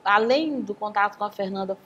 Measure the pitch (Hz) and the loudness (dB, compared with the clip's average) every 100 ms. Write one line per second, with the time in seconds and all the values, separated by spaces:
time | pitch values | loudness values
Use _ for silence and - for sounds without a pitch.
0 | 190 202 226 277 320 269 202 202 214 208 | 2 4 4 2 2 -4 -6 -6 -4 0
1 | 202 - 208 202 196 196 190 190 | 0 0 -6 -4 -4 -4 -4 -6